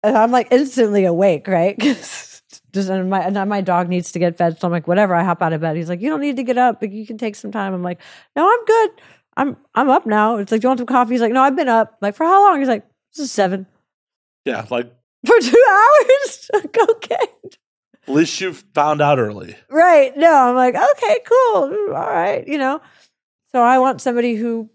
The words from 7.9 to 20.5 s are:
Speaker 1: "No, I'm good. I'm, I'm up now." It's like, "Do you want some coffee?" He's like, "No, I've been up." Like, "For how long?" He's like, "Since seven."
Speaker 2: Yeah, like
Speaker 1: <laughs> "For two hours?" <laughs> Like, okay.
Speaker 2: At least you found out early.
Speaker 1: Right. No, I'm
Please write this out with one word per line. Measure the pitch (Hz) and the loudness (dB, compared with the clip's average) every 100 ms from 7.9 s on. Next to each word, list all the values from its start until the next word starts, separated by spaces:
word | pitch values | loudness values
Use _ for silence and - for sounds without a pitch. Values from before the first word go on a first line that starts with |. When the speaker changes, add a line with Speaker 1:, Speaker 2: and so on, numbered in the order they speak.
| 175 - - _ - | -10 -16 -20 _ -2
Speaker 1:
"No, | 359 | 0
I'm | 480 | 0
good. | 440 453 427 _ _ _ _ - | 2 2 0 _ _ _ _ -6
I'm, | 277 - _ | -4 -6 _
I'm | - 269 | -2 2
up | 262 226 | 0 2
now." | 208 214 226 | 0 0 -2
It's | 196 | -4
like, | 220 | -2
"Do | 247 | 0
you | |
want | 254 | -2
some | 240 | 0
coffee?" | 247 233 | 0 0
He's | 247 | 0
like, | 226 | 0
"No, | 254 | 2
I've | 269 269 | 0 0
been | 277 | 0
up." | 226 220 _ | 0 0 _
Like, | 202 | -8
"For | 202 | -2
how | 320 392 403 | 2 4 4
long?" | 311 | 2
He's | 269 | -2
like, | 214 _ _ _ | -4 _ _ _
"Since | - 277 | -12 -8
seven." | - 185 190 190 _ _ _ _ _ _ _ | -2 -2 -2 -12 _ _ _ _ _ _ _
Speaker 2:
Yeah, | 139 107 104 | -8 -8 -6
like | 123 123 _ _ | -8 -8 _ _
Speaker 1:
<laughs> | _ - | _ 2
"For | 466 | 2
two | 254 453 494 | 4 4 6
hours?" | 392 466 605 453 539 554 - - | 6 6 4 4 0 0 -12 -4
<laughs> | |
Like, | 415 302 466 427 | -4 -2 0 0
okay. | 453 - - 480 _ 381 _ _ _ _ _ - | -2 -4 -4 -6 _ -20 _ _ _ _ _ -4
Speaker 2:
At | |
least | 143 165 - | 0 0 -2
you | 185 | -8
found | - _ - 147 151 | -10 _ -2 0 2
out | 147 139 | 2 2
early. | 107 104 - - _ | 0 -6 -16 -20 _
Speaker 1:
Right. | 302 349 320 269 285 | 2 4 6 4 2
No, | 330 | 4
I'm | 294 247 | 6 4